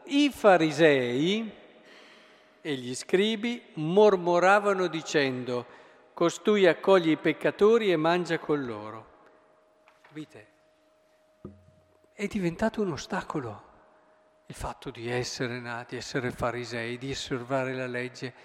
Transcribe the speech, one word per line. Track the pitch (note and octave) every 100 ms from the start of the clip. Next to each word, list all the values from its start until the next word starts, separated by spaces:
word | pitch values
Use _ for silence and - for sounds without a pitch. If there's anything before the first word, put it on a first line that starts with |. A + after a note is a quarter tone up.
| -
I | C#4+ D4
farisei | - G#3+ F3 D#3+ C#3+ D#3+ C3+ B2 B2 E3 G#3+ A3 - - - - - - - _ _ _ _
e | E3
gli | C3+ B2
scribi | B2+ - F#3 G#3+ A3 A#3 A#3+ -
mormoravano | - D#3 F#3+ G#3+ F#3+ E3+ F3 F3+ G#3 G3+ F#3+ F3+
dicendo: | D#3+ D3 D#3 C#3 B2+ B2 B2 A#2 - - _ _
"Costui | - E3+ - - G#3 F#3
accoglie | D3+ - F#3+ D#3+
i | D3+
peccatori | E3 D3 D#3 C#3+ G#3 A#3 G#3+
e | E3
mangia | D#3+ F3+ E3 D#3+
con | - D3
loro". | B2+ G#2+ G#2+ A2 G#2+ _ _ _ _ _ _ _ _ _
Capite? | _ C#3+ D3 A#2 G#2 _ _ _ _ _ _ _ _ _ - - _ _ _ _ _
È | - G3+
diventato | G#3 F3 E3 A3 A3+
un | G3+
ostacolo | C#3+ - F#3 - D#3 A#2+ G2+ - _ _ _ _ _ _ _ -
il | -
fatto | C#3+ - C#3+
di | A#2 A#2
essere | B2 A#2+ - B2+ B2
nati, | A#2+ A#2 B2
essere | B2 - C#3+ B2
farisei, | - B2 A#2+ A#2 A#2 A#2 B2
di | C3+
osservare | C3 - C3+ A#2+ C3+ C3
la | C3 B2+
legge. | B2 B2 B2+ C3 -